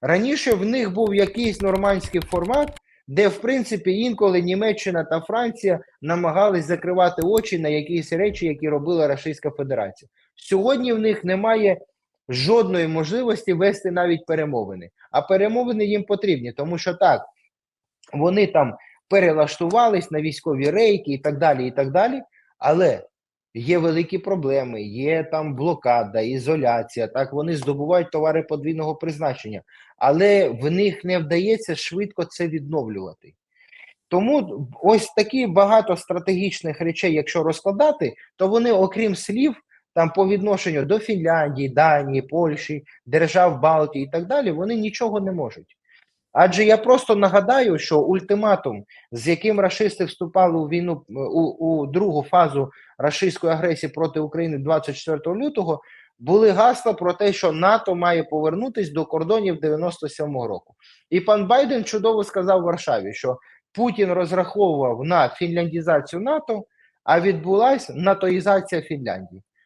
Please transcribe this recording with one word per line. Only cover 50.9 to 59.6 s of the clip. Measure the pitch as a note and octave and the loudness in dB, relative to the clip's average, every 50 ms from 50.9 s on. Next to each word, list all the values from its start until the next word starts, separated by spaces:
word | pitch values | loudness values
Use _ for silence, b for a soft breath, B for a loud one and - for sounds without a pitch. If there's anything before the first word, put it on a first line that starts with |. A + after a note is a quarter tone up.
| E3 C#3+ - - | -4 -6 -8 -12
у, | G#2+ C3+ C3+ A#2 - E3 | -10 -8 -6 -2 0 0
у | E3 D3 - - E3 D#3+ D#3+ D#3 C#3+ | 0 0 0 -2 -2 0 0 0 -2
другу | C#3 C#3 F3+ G#3 G3 D3+ D3 C#3 | -2 0 0 0 0 0 -2 -2
фазу | - - F3+ E3+ D3+ C3+ C#3+ C3+ C3+ B B B B B | 2 4 4 4 4 2 -2 -4 -4 B B B B B
рашистської | - C3 D3+ D3 - G3 F3+ - - - E3 D#3+ | -4 -2 -2 -2 -2 -2 -4 -2 -2 -2 -2 0
агресії | D#3+ F3 F3 D#3+ - - C#3+ | 0 0 -2 -2 -4 -6 -8
проти | - D3+ E3 D#3 - D#3 | -6 -4 -4 -4 -2 -4
України | D3+ D3+ - E3 E3+ D#3+ D3+ | -6 -4 -4 -4 -4 -4 -4
двадцять | C3+ C3+ D3+ D#3+ D#3 D3+ D3 C#3 | -4 -2 0 0 0 -2 -4 -8
четвертого | - - E3 D#3 D3 D#3 E3 F3+ | -8 -6 -6 -4 -4 -4 -4 -4
лютого, | A3 C#4 D4 D4 A3+ F#3 E3 D#3 b b b b b b b b _ | -4 -4 -4 -4 -2 -2 -2 -4 b b b b b b b b _
були | A#2 C#3+ F3+ G#3+ A3 G#3+ | 0 2 4 6 6 6
гасла | F#3 F#3+ A3 B3 B3+ - - A#3 G3+ | 6 6 4 4 4 2 0 -2 -2
про | - F3 F3+ F3 | 0 0 -2 0
те, | - G#3 G3+ G3 | 0 0 0 0
що | - - E3+ | 0 0 0
нато | D#3 D#3+ F3+ G3 A3 A3 A3 G3 F3+ | 0 2 4 4 4 4 2 0 -2
має | F3 F3 F3 F3 E3 D#3 | 0 2 2 2 2 0
повернутись | - D#3 D#3 D#3 D#3 D#3+ G3 A#3+ C4+ A3+ A3+ G3 D3 | -2 -4 -2 -2 0 -2 -2 -4 -4 -4 -4 -6 -4
до | C#3+ D#3+ D#3 | -4 -6 -4
кордонів | - - D#3 D#3+ E3+ G#3+ A3+ G#3 F#3 E3 | -4 -4 -4 -2 0 0 0 0 -2 -2
дев'яносто | D3 | -2